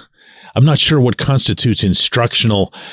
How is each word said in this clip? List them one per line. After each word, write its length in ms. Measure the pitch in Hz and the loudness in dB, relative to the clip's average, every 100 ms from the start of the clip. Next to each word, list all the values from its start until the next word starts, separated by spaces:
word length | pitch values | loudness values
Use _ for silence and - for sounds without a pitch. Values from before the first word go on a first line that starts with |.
| - _ _ - - 107 | -20 _ _ -20 -6 2
I'm 100 | 143 | 2
not 120 | 143 | 2
sure 240 | - 151 | 2 2
what 160 | 123 - | 2 0
constitutes 640 | - 135 - 98 120 104 | -2 0 0 -2 -2 0
instructional. 880 | 98 87 - 120 117 - 113 101 95 - - | 0 0 -2 -2 -2 0 0 0 -2 -6 -20